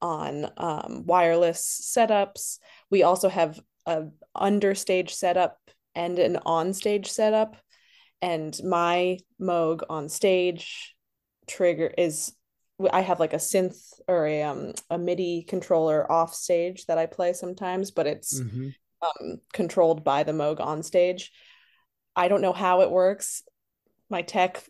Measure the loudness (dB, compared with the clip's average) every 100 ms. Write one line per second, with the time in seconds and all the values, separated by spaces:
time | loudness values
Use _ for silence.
0 | -6 -4 -6 -6 -8 -6 -6 -6 -8 -10
1 | 0 4 4 4 2 0 -6 -8 -4 0
2 | 2 2 0 -4 -12 -12 _ -20 _ 4
3 | 4 4 2 2 0 -2 -18 _ -6 -6
4 | -6 -14 -16 -2 0 2 2 0 0 0
5 | -2 -2 0 2 0 -2 _ _ _ -6
6 | -4 2 2 2 0 0 0 -2 -2 -2
7 | -2 0 2 2 0 -4 _ _ _ _
8 | _ _ -4 -2 -4 -6 -2 2 2 2
9 | 2 -2 -8 -8 -2 0 0 -2 -4 -6
10 | -6 0 2 4 2 -2 -10 -14 -18 _
11 | _ _ _ _ -18 0 2 2 0 0
12 | 0 -2 -8 -12 _ _ _ -2 2 2
13 | 2 0 0 0 0 0 0 -4 -18 -12
14 | -2 0 2 0 -2 -6 -10 -12 -6 -4
15 | -2 -2 -2 -4 -6 -8 0 2 4 2
16 | 2 2 2 -2 0 0 0 -6 -4 -2
17 | -2 -2 -2 -2 -8 -8 -6 -4 -4 -2
18 | -2 -4 -6 -6 -6 -8 -10 -12 _ _
19 | -6 -6 -10 -12 _ -6 -2 2 4 2
20 | 0 0 0 0 -2 -2 -4 -6 0 2
21 | 2 0 -10 -18 -20 -20 _ _ _ _
22 | _ 0 2 4 2 0 2 4 4 4
23 | 2 0 -6 -10 -14 _ _ _ _ _
24 | _ -6 -2 0 0 0 -16